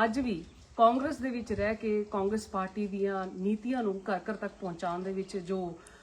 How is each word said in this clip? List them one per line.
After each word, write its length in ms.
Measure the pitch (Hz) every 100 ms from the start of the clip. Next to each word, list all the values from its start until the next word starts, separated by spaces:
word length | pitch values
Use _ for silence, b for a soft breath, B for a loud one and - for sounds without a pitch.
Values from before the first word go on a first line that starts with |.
ਅੱਜ 160 | 226 226
ਵੀ 260 | 247 170 - - - -
ਕਾਂਗਰਸ 400 | 226 262 285 254
ਦੇ 120 | 254
ਵਿੱਚ 240 | 240 -
ਰਹਿ 220 | 196 208 220
ਕੇ 300 | 226 214 208
ਕਾਂਗਰਸ 360 | 202 196 220 -
ਪਾਰਟੀ 400 | 196 190 202 208
ਦੀਆਂ 400 | 196 196 196 190 185
ਨੀਤੀਆਂ 480 | 190 214 240 262
ਨੂੰ 180 | 220 190
ਘਰ 180 | 190 185 -
ਘਰ 40 | 202
ਤੱਕ 180 | 202
ਪਹੁੰਚਾਉਣ 500 | - 190 170 180 175
ਦੇ 100 | 185
ਵਿੱਚ 240 | 190 190 202
ਜੋ 420 | 175 190 175 170 B B